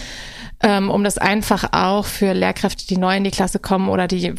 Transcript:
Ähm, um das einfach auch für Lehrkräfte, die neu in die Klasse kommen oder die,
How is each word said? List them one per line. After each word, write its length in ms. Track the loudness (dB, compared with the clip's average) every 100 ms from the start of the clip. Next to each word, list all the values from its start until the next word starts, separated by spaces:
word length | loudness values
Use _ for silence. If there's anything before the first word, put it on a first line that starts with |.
| -12 -14 -16 -16 -16 0
Ähm, 260 | 2 4 2
um 160 | 2
das 140 | 0 2
einfach 540 | 2 2 2 0 2
auch 340 | 2 2 0 -2
für 260 | 0 0
Lehrkräfte, 540 | 2 0 0 -4 -4 -4
die 100 | 0
neu 200 | 2 2
in 80 |
die 60 | 0
Klasse 280 | 0 -2 -2
kommen 320 | 0 0 2
oder 180 | 0 0
die, 240 | 0 -2